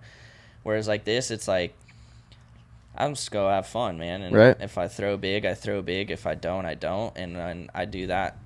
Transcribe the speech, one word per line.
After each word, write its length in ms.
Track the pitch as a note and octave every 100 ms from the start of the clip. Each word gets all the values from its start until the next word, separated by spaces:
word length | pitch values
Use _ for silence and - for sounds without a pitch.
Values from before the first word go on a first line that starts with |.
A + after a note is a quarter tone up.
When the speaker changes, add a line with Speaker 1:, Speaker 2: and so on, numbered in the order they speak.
| - - - - - -
Speaker 1:
Whereas, 240 | - G#2+ G#2+
like, 160 | G#2+ G#2+
this, 260 | A#2 C3
it's 160 | A2 -
like, 260 | F#2+ E2+ - - - - - - - - - - - - -
I'm 180 | C#3+
just 180 | C#3+ -
go 160 | G#2 G2
have 180 | G2 F#2
fun, 300 | A2+ A#2+ E2+
man. 240 | E2+ F#2
And 140 | G2 G#2+
Speaker 2:
Right. 220 | A#2+ -
Speaker 1:
if 180 | G2+ -
I 120 | F2
throw 260 | - G2+ G2+
big, 300 | F#2+ G2+ G2+
I 80 |
throw 280 | F2+ - G2+
big. 300 | F2+ F#2 G2+
If 160 | D#2+ F2
I 80 | D#2+
don't, 300 | E2+ F#2 F2
I 80 |
don't. 420 | D2 D#2 F#2 A2+ -
And 200 | F2+ F2
then 320 | F2 F2 F2
I 120 | - F2+
do 220 | G2+ F#2
that 280 | F2+ F#2 -